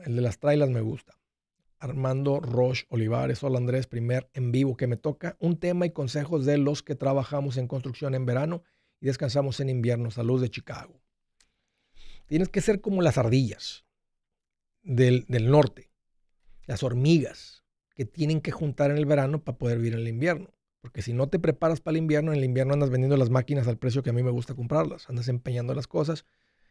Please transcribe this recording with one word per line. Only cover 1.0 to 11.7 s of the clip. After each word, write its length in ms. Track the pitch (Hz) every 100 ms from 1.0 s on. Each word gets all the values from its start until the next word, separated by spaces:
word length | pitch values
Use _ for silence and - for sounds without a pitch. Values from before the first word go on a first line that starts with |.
| - _ _ _ _ _ _ _
Armando 640 | 131 135 131 135 139 139
Roche 460 | 131 123 127 123 -
Olivares, 540 | 117 110 120 131 -
"Hola, 160 | 135 127
Andrés, 260 | 123 131 127
primer 420 | 120 117 127 -
en 180 | 135 123
vivo 240 | 127 139 120
que 120 | 127
me 100 | 117
toca. 400 | 151 - 170 -
Un 200 | 165 165
tema 260 | 175 180 170
y 60 |
consejos 540 | 165 131 147 143 160 135
de 120 | 143
los 240 | 139 147
que 140 | - 139
trabajamos 640 | 135 139 123 143 139 127
en 100 | 123
construcción 480 | 135 131 120 143 131
en 100 | 127
verano 380 | 123 156 170 - _ _ _
y 80 | 135
descansamos 520 | 131 139 143 139 120
en 100 | 135
invierno. 420 | 127 117 120 117
Saludos 300 | 117 117 127
de 80 | 123
Chicago". 520 | - - - - _ _ _ _ _ _ _ _